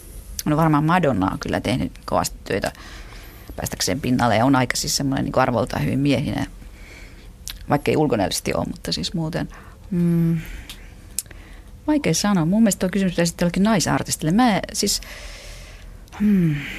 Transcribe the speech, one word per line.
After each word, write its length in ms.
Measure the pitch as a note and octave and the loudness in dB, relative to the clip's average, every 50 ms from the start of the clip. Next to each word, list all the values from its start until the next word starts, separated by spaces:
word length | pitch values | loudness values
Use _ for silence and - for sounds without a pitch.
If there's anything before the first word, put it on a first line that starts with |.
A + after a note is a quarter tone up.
| - - - - - - - - - | -16 -16 -16 -16 -14 -10 -10 -4 0
No 120 | D3 D3+ | 2 2
varmaan 280 | D3 E3 D#3+ D#3 D3 D3+ | 4 6 6 6 6 4
Madonna 460 | D#3 E3+ F#3 E3 C#3+ A#2+ F#2+ F#2 F#2 - | 4 4 4 4 4 4 4 2 0 0
on 60 | - | -2
kyllä 220 | - - - F#2 | -2 -2 -2 -2
tehnyt 320 | - F#2+ A2+ C3+ - - - - - | 0 0 0 0 0 -4 -6 -10 -6
kovasti 320 | - - F2+ E2+ - - - - | -2 0 0 0 0 -4 -8 -6
töitä 280 | - - G#2 G#2 - - - - - - - - - - - - - - - - - - | -4 -2 -2 -2 -2 -4 -6 -12 -18 -18 -18 -18 -16 -18 -18 -18 -18 -18 -18 -18 -14 -10
päästäkseen 440 | - - - - - - - F#2 F2+ | -8 -8 -6 -6 -4 -2 -2 -2 -2
pinnalle 360 | - A#2+ B2+ B2 A#2 A#2+ G#2 | 0 0 2 2 4 4 4
ja 80 | G#2+ A#2 | 4 4
on 120 | C3+ C#3 | 4 4
aika 200 | C3 B2+ B2 - | 4 2 2 0
siis 200 | - - D3+ - | -2 -2 -2 -2
semmoinen 280 | - C#3 C#3 C3+ C#3 - | -2 0 0 0 0 -2
niinku 160 | - B2+ B2+ | 0 2 2
arvoltaan 440 | C3 B2+ B2 A2+ G#2+ A2+ - - C#3+ | 2 2 2 0 0 0 -2 -2 -2
hyvin 140 | - A2+ C3 | 0 0 2
miehinen, 480 | C#3 C#3+ C3+ A2+ - - - - - - - - - - - - - - - - - - - - - - - - - - - - - - | 2 2 2 2 0 -2 -2 -4 -4 -6 -8 -14 -18 -18 -18 -18 -18 -18 -18 -18 -18 -18 -20 -20 -20 -20 -20 -14 -12 -12 -10 -10 -2 -2
vaikkei 280 | - C#3+ - - B2 | 0 0 2 2 2
ulkonäöllisesti 580 | C3+ D#3 C#3 B2 A2 F#2+ E2+ - - - - - | 4 2 2 4 2 2 0 0 -2 -2 -2 -2
ole, 100 | - - | -2 -2
mutta 260 | - - - - - - | -4 -6 -8 -6 -6 -6
siis 220 | - E3 - - | -4 -4 -4 -4
muuten. 340 | E3+ D#3+ D#3 E3 D#3+ D#3 - - - - - - - - - | -4 -4 -2 -2 -4 -4 -6 -8 -14 -20 -20 -20 -20 -10 -4
Mm. 480 | G3 F3 F3 F3 E3+ E3+ E3+ E3 E3+ D#3+ E3 - - - - - - - - - - - - - - - - - - - - - - - - - - - - | -2 0 2 2 4 4 4 2 2 0 -2 -6 -10 -12 -12 -14 -16 -16 -18 -18 -20 -20 -20 -8 -6 -6 -6 -6 -12 -18 -18 -18 -20 -20 -18 -20 -20 -6 -2
Vaikea 280 | - D4+ D4 - F#3+ D#3+ | 0 2 2 2 2 2
sanoa. 300 | - - G3+ G#3 F3+ D#3 | 2 2 2 2 4 4
Mun 180 | D#3+ F#3+ A3 A3+ | 4 4 6 6
mielestä 180 | G3+ F#3+ - | 6 4 2
tuo 80 | - F#3 - | 0 0 0
kysymys 200 | G3+ G3 F#3 E3+ | 0 0 2 2
pitäisi 180 | - F3 E3+ | 2 0 0
sitten 160 | - - F3+ | 0 0 0
jollekin 160 | F3 E3+ F#3 G3 | 0 2 4 4
naisartistille. 720 | A3 A3+ F#3 C#3+ C#3 C#3 - - - C3+ - E3 D3+ E3+ | 4 4 4 2 2 0 0 0 -2 -4 -2 0 2 4
Mä 280 | A3 B3+ A#3+ G3+ F3 - - - | 4 6 4 4 2 0 -2 -4
siis, 280 | - - G3+ - - - - - - - - - - - - - - - - - - - - - - - - - - | -2 -2 -2 -2 -4 -6 -10 -14 -14 -14 -14 -16 -16 -16 -16 -16 -16 -16 -18 -18 -18 -18 -18 -18 -18 -20 -18 -4 0
hmm. 360 | G#3 G#3+ G#3 F#3+ F3 D#3+ D3 C#3+ C#3+ - - | 2 4 6 6 4 4 2 0 -2 -6 -10